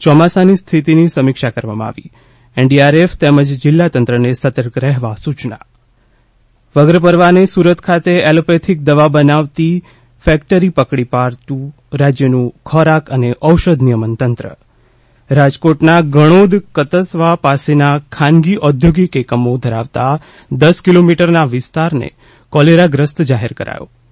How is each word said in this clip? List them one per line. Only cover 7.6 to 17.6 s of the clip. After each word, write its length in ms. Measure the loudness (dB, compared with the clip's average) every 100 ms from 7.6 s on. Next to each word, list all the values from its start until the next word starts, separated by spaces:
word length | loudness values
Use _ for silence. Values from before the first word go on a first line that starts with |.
| 0 0
ખાતે 320 | -2 -2 0
એલોપેથિક 680 | 0 0 0 0 -2 -2 -4
દવા 280 | 0 2 2
બનાવતી 720 | 2 2 2 -2 -4 -4 -4 -8 _ _ _
ફેક્ટરી 440 | -2 -2 0 0 0
પકડી 360 | -2 -2 -4
પાડતું 720 | -4 -4 -4 -6 -12 -12 -12 -18 _
રાજ્યનું 600 | -2 -2 0 0 0 -4 -8 -6
ખોરાક 440 | -2 0 0 -2
અને 240 | -4 -4 -2
ઔષધ 400 | 0 0 0 0
નિયમન 320 | 0 0 -4
તંત્ર. 420 | -4 -4 -6 -10 -18 _ _ _ _ _ _ -4
રાજકોટના 680 | 2 2 2 -2 0 2 2
ગણોદ 540 | 2 2 4 4 4 0 -4
કતસવા 600 | -6 -4 -4 -4 -2 -2
પાસેના 640 | 0 -2 -2